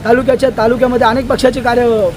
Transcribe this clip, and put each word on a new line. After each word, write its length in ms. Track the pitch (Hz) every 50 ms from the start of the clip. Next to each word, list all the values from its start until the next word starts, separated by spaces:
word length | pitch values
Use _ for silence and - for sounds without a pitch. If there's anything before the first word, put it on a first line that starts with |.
| -
तालुक्याच्या, 460 | 214 240 254 262 262 262 214 269 262
तालुक्यामध्ये 560 | 208 240 220 226 247 226 254 247 247 247 247
अनेक 200 | 226 226 269 262
पक्षाचे 340 | 254 262 - - 254 240 269
कार्य 500 | 233 247 240 247 240 233 226 214 202 175 165